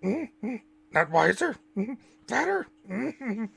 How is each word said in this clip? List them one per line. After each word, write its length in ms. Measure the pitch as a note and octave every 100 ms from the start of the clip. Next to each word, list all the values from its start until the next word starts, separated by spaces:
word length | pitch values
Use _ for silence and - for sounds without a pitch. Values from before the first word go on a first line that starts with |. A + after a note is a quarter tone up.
Mm-hmm. 520 | F#3 C4 D#4 _ G#3+ A#3+ _ _ _
Not 180 | D3+ D#3
wiser. 460 | D#3+ D#3+ - E4+ - _ -
Mm-hmm. 180 | G#3 C4+ - _ -
Fatter. 380 | B3 E4 G4 - _ -
Mm-hmm. 540 | F#3+ C4 D4+ C4 G#3 G#3+